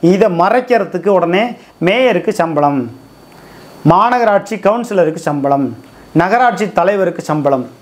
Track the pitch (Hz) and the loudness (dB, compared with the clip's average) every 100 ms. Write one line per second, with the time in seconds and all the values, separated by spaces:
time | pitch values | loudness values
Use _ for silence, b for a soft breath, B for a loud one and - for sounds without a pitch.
0 | 165 190 214 175 180 240 247 240 196 185 | 2 4 2 2 2 2 0 -2 0 -4
1 | 190 190 170 185 233 - B B 165 220 | 0 2 2 0 -2 -6 B B -2 2
2 | 254 180 170 202 165 151 147 143 117 113 | 2 0 -2 -6 -4 0 0 0 -6 -12
3 | - - - B B B B - 151 170 | -20 -20 -20 B B B B -4 2 2
4 | 226 247 233 202 196 220 196 226 233 202 | 2 2 2 0 -2 -2 -2 -2 -2 0
5 | 165 160 - 147 139 139 131 113 B B | 0 0 -6 -2 0 0 -2 -6 B B
6 | B 156 175 226 247 180 208 180 175 202 | B -2 0 2 0 0 -4 0 0 0
7 | 185 175 - 151 143 135 123 - | -2 -4 -6 -2 0 -2 -4 -14